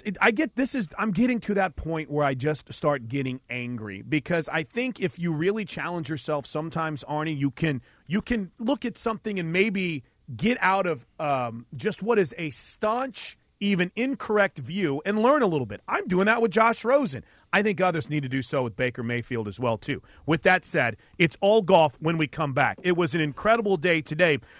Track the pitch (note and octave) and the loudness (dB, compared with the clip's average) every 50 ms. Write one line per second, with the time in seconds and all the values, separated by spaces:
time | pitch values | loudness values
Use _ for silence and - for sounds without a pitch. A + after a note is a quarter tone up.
0 | - A3 F#3 - F#3+ A3+ A3+ A#3+ D#4+ B3+ - - C#4 - - C4+ G3+ D3 - - | -8 -6 -2 2 4 4 4 2 -2 -2 0 -2 -2 0 0 -4 -4 -4 -4 -4
1 | G3+ A3+ F3 E3 A#3+ B3+ B3 A3+ - - G3+ G3 F#3+ F#3 C#3 - - D#3 E3 D#3 | -2 0 2 2 2 2 2 0 0 -2 0 0 0 -2 -2 -6 -6 -4 -4 -4
2 | D#3 C3+ D3 D3 D3 C#3 C#3 B2+ B2 D3+ D3+ - - - C#3+ - - D3+ C#3+ C3+ | -4 -2 0 0 2 2 0 0 0 -2 -2 -2 -6 -14 -8 -2 0 0 0 0
3 | A#2 A2+ B2+ C#3 C3 C3 B2+ C3 _ - A#2+ B2 A#2+ A#2+ B2 A2+ A2 G#2 G2 G2 | -2 -4 -4 -2 -2 -2 -4 -6 _ -8 -8 -6 -6 -6 -6 -8 -8 -8 -10 -10
4 | - A#2 D3 D3+ - - F3 E3 D#3+ - - D#3+ D#3+ - - A#3 B3+ C4 A3+ - | -6 -2 -2 -2 0 0 -2 -2 -2 -2 -4 -4 -4 -4 -4 -4 -4 -4 -4 -4
5 | A3+ F3 - - E3+ F3 D#3+ D3 E3 F#3 G#3 A3+ G#3 - - - C#3+ E3 F3 F3 | -4 -4 -4 -2 -4 -2 0 0 0 0 0 -2 -4 -6 -6 -6 -6 -4 -4 -4
6 | D#3 A#2 B2+ A#2 - - D3+ D3 C3 - - D#3 D#3 E3 - D#3+ D#3+ D#3 D3+ C3 | -4 -4 -6 -6 -4 -2 -4 -4 -4 -4 -6 -6 -6 -4 -4 -4 -2 -2 -4 -6
7 | - - D3 D3+ D3+ D#3+ D#3 C#3 C#3 C#3 - - E3 D#3+ C#3+ B2 - _ _ _ | -6 -4 -4 -2 -2 -2 -2 0 0 -2 0 0 -2 0 0 -2 -6 _ _ _
8 | _ - D#3 G#3+ - - A#3+ A3+ G3 E3+ _ - A3+ A3+ C#4+ - - A#3+ - - | _ -4 -2 -2 0 0 -2 -2 -2 -6 _ -6 -2 -2 -2 -2 -2 -6 -6 -4
9 | - A#3 A3 F#3+ - A3 G#3 F#3 E3+ D#3+ E3 F3+ G3 A3+ F#3+ G3 F#3 F3 D#3+ C#3 | -4 -4 -4 -4 -4 -4 -4 -4 -2 0 2 2 2 2 2 0 -2 -2 -4 -6
10 | - _ _ _ _ - B2+ G#2 C3+ A3 B3 B3 - F#3 F#3+ G3 F#3 F3+ D#3 A#2+ | -8 _ _ _ _ -12 -6 0 2 2 2 4 2 2 4 4 2 0 -2 -4
11 | - _ _ - D#3+ D3 C#3 C3 B2 A#2+ A2+ A#2 A#2+ - - C3 - G#3+ F#3+ - | -6 _ _ -4 -2 0 0 0 0 -2 -6 -8 -14 -14 -10 -6 -4 -4 -4 -4
12 | F#3+ A3+ A#3+ G#3 F#3 C3 - - E3+ D3+ - - - - - - - G#3+ A3 B3 | 0 2 4 4 2 2 0 -8 -8 -8 -8 -10 -12 -12 -8 -2 0 0 0 0
13 | C4 C4+ - - - - - _ _ _ _ - G3+ G3+ G3+ E3+ F3+ F#3 - G#3 | -2 -6 -8 -10 -12 -12 -14 _ _ _ _ -2 0 2 2 2 2 0 0 -2
14 | A#3+ C4+ C4+ - - - G#3+ G#3 G3+ F#3 - D#3 B2+ A2 E3 G3+ G3 D3+ C#3 D3+ | -2 -2 -2 -4 -2 0 4 4 4 2 0 -6 -10 -8 -4 -2 0 0 0 0
15 | - F#3+ G#3 G#3+ G#3+ B3 D4 D4+ B3 F#3+ D#3+ C#3+ B2+ G2 G#2 G#2 - - A#3 F#4 | -2 0 0 2 4 4 4 4 4 2 2 0 -2 -4 -8 -10 -8 -4 -4 -4
16 | G4+ B3+ F3+ F3 F#3+ G#3+ A3+ A#3+ A3+ A3+ E3 A3 A3 A#3 A3+ - - A3+ C4+ D4 | -2 0 2 2 4 4 4 4 2 2 4 4 4 4 2 0 0 2 4 4
17 | C#4 F3+ C#3 A#2 - _ _ _ _ - - G3 G#3 A3 G3 D3+ F#3 F#3 E3 D#3+ | 2 0 -4 -8 -12 _ _ _ _ 0 0 2 2 2 2 2 2 2 2 0
18 | - - D3+ D3+ C#3 C3 B2+ C3+ B2 - - C#3 B2+ A#2 G2 - B2+ B2 A#2+ - | -2 -2 -2 -2 -2 -2 -4 -4 -4 -2 -2 -2 -2 -2 -2 -2 -2 -2 -2 -4
19 | A#2 A#2 A#2+ A#2+ A#2 - B2 A2+ G#2+ G#2 G2 - B2+ A#2+ A2+ G#2+ - - C#3 F2+ | -4 -4 -4 -4 -4 -4 -4 -4 -4 -6 -6 -4 -2 -2 -2 -2 -4 -6 -8 -8
20 | - - - - - - D#3+ D#3+ - F#3+ F#3 F3+ - - - D#3+ B2+ A#2+ - - | -8 -16 -20 -10 -2 -2 0 2 4 4 2 2 0 -2 -2 0 0 0 -2 -4
21 | _ _ _ - F3 D#3+ - - - G3 G#3+ A3+ G3 D#3+ G3 E3+ D#3 D3 - - | _ _ _ 0 0 0 2 2 2 4 4 4 4 6 6 6 6 6 2 -2
22 | D3+ D#3+ E3+ D#3+ D#3 C#3 - - D#3+ C#3+ C3 C#3+ C3+ A2+ G2 - - F3+ F3+ E3 | -4 -2 0 0 -2 -2 -2 -4 -4 -2 0 2 2 0 0 -2 0 0 2 2
23 | F3 D3+ C3 E3+ D#3 D3 C3 - - G#3 A3+ A#3 A3 G3+ G3 E3 C#3 F3+ E3 D#3+ | 0 0 0 0 -2 -2 -2 -2 2 2 2 4 2 0 0 0 2 2 2 2
24 | D3 - D#3 D3+ F3+ E3+ D3 B2 - - - | 0 -2 0 2 4 4 4 0 -2 -10 -20